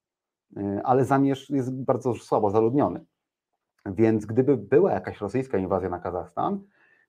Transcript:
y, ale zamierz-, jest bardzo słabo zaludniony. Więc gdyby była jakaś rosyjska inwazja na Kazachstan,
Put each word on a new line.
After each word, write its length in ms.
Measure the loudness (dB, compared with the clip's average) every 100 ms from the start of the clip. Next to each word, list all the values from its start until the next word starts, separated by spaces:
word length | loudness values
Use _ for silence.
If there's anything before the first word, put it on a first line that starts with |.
| _ _ _ _ _ -8
y, 240 | -6 -4
ale 200 | 0 2
zamierz-, 460 | 4 2 2 0 -4
jest 200 | -4 -4
bardzo 400 | -4 -2 0 0
słabo 360 | -4 0 2 2
zaludniony. 540 | 4 2 2 0 -2 -12 _ _ _ _ _ _ _ -8
Więc 400 | 0 2 2 0
gdyby 300 | 0 2 0
była 360 | 2 2 2
jakaś 280 | 0 -6 -8
rosyjska 380 | -6 -6 -2 -2
inwazja 300 | 0 -2 -2
na 100 | -6
Kazachstan, 640 | -6 -8 -8 -6 -4 -4 -10 _ _ _